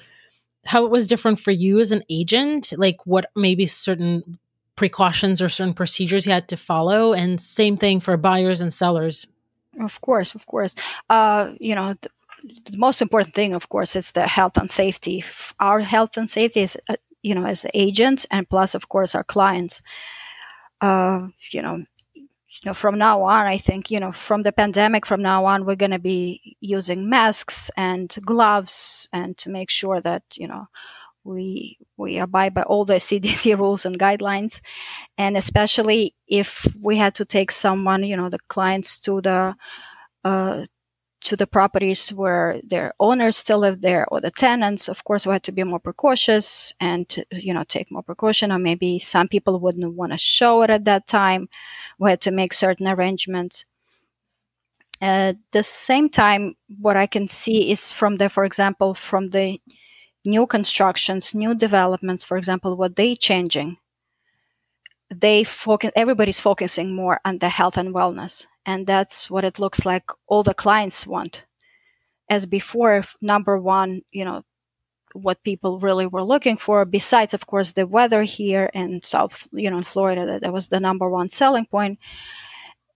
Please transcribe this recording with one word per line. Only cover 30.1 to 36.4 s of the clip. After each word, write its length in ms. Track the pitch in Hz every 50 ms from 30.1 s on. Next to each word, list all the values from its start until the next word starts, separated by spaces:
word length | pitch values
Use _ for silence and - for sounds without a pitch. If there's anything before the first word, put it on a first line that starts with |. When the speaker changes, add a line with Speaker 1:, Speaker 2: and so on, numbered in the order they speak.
| 175 - - _ -
Speaker 2:
you 140 | - 170 -
know, 180 | - 196 208 - - - - - - - - - _ _ -
we, 540 | 196 185 185 185 190 185 - - - - _ _ _ _
we 220 | - 202 190 185
abide 360 | 185 185 180 190 190 196 190 190
by 100 | 185 -
all 200 | - 208 208 208
the 160 | 202 190 180
<laughs> 80 | -
C 120 | - 214 196
D 100 | 185 202
C 260 | - - - 226 208
rules 300 | 196 202 196 202 190 -
and 120 | 185 185
guidelines. 640 | 175 190 196 208 196 202 202 196 196 208 226 - - - - - - - - - - - - _
And 200 | - 202 196 202
especially 760 | 196 - - - 208 214 208 - 240 214 214 214 226 208 - - _ _
if 400 | - 202 202